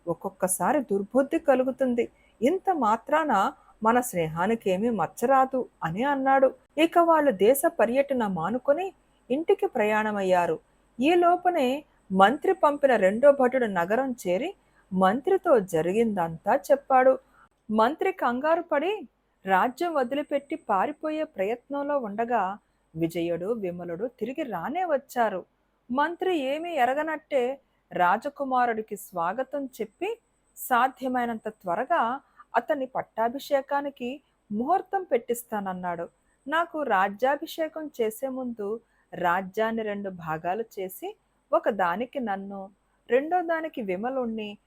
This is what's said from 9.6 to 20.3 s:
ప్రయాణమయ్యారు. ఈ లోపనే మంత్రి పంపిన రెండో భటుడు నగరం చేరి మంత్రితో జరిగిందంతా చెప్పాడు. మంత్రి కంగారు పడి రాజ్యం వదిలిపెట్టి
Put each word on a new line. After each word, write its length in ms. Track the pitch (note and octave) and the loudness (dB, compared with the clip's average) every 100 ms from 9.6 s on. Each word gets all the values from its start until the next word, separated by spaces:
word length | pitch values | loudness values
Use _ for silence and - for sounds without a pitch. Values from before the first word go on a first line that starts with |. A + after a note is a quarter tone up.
| G4 | 0
ప్రయాణమయ్యారు. 920 | B3+ G#3 G#3+ G#3+ G#3 F#3+ F3+ E3+ D#3+ _ _ _ - | 0 0 0 0 -2 2 2 2 -2 _ _ _ 0
ఈ 140 | C#4 | 2
లోపనే 680 | F4+ F4 F4+ F4+ E4+ B3+ C#4+ - _ - | 4 4 4 2 2 0 -2 -8 _ -4
మంత్రి 420 | F#3+ G3 D4+ - | 4 6 4 0
పంపిన 420 | F#4 D4+ D4 C#4 A3 | 2 2 4 2 4
రెండో 360 | F#3 A3 C#4+ | 4 6 6
భటుడు 340 | C#4 B3 C4 A3+ | 6 2 2 0
నగరం 500 | F3+ E3+ A#3 C4+ A#3+ F#3 | -2 0 0 -2 -4 -2
చేరి 260 | F#3 E4 - _ _ - | -2 -2 -10 _ _ -6
మంత్రితో 680 | F#3 F#3 A#3+ F#4 F#4+ F4 B3 | 2 2 2 2 0 4 2
జరిగిందంతా 960 | F#3+ D#3+ E3+ G#3 A#3 F#3+ E3 E3 G3+ C4+ | 2 -2 0 2 0 0 -4 -4 -2 -2
చెప్పాడు. 640 | - C#4 - C4 C4 C4 _ _ _ _ - | 2 0 4 4 6 4 _ _ _ _ -4
మంత్రి 400 | A3 A3+ D#4+ F#4+ | 2 2 2 -4
కంగారు 500 | F#4+ C4+ B3 D#4 E4+ | -2 -2 -2 0 0
పడి 460 | E4+ D4 E4+ G#4 B3+ _ _ _ F#3+ | 0 -2 -2 -4 -10 _ _ _ 0
రాజ్యం 480 | F#3 A#3 B3 F4 | 2 2 -2 -2
వదిలిపెట్టి 600 | D4+ A#3+ C#4 D4 | -2 -2 -4 -2